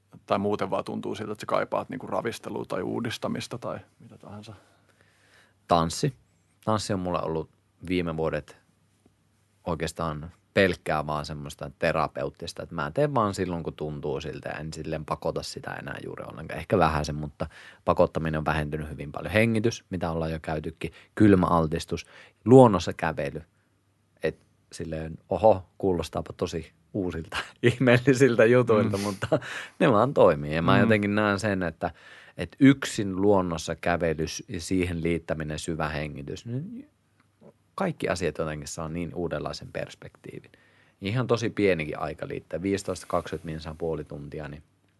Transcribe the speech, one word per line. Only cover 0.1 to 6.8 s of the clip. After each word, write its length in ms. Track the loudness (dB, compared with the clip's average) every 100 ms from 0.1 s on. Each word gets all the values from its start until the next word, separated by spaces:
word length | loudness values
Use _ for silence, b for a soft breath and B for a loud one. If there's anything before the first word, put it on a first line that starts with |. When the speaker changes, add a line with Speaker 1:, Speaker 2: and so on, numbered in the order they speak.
| -14 -2
Speaker 1:
tai 140 | 0
muuten 300 | 0 -2 -2
vaan 140 | -4
tuntuu 320 | -4 -6 -8 -8
siltä, 160 | -8
että 100 | -10
sä 40 | -4
kaipaat 440 | -2 -2 -4 -6
niinku 180 | -10 -6
ravistelua 580 | -4 -4 -6 -8 -10 -6
tai 160 | -6
uudistamista 760 | -4 -4 -6 -6 -6 -8 -10 -10
tai 220 | -10 -10 -14 _
mitä 180 | -20 -20
tahansa? 360 | -18 -18 -18 -20 b b b b b b b b b _ 2
Speaker 2:
Tanssi. 460 | 2 2 0 -4 -4 _ _ _ _ -2
Tanssi 280 | -2